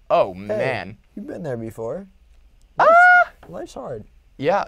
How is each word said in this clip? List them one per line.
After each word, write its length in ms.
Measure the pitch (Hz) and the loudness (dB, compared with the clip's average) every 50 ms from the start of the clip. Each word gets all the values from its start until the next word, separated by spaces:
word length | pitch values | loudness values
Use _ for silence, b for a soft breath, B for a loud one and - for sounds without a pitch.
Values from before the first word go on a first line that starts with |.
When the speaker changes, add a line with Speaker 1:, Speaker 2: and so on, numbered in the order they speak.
| _ - | _ -2
Speaker 1:
Oh, 240 | - 170 143 104 90 | 0 0 0 -2 -4
Speaker 2:
Hey, 60 | 90 | -12
Speaker 1:
man. 580 | 98 104 208 214 - 131 127 107 87 92 113 _ _ _ - | -10 -8 -6 -6 -4 -4 -6 -6 -10 -12 -14 _ _ _ -18
Speaker 2:
you've 100 | 208 202 | -18 -16
been 160 | 294 - - 180 | -14 -14 -12 -10
there 140 | 147 127 | -10 -10
before. 500 | 117 113 113 107 - 113 113 139 180 196 190 _ _ _ _ _ _ _ _ _ _ _ _ _ - | -10 -10 -12 -12 -12 -10 -10 -10 -10 -14 -18 _ _ _ _ _ _ _ _ _ _ _ _ _ 2
Speaker 1:
Ah! 60 | - | 4
Speaker 2:
Life's, 640 | 587 659 679 698 719 719 719 679 - - _ - - | 6 6 8 8 8 6 6 4 2 -2 _ -20 -18
life's 240 | 165 - 349 - - | -16 -16 -16 -16 -16
hard. 300 | - - - 139 107 101 _ _ _ _ _ _ | -16 -14 -12 -12 -14 -14 _ _ _ _ _ _
Speaker 1:
Yeah, 280 | - 127 151 185 202 - | -6 -2 -2 0 0 -2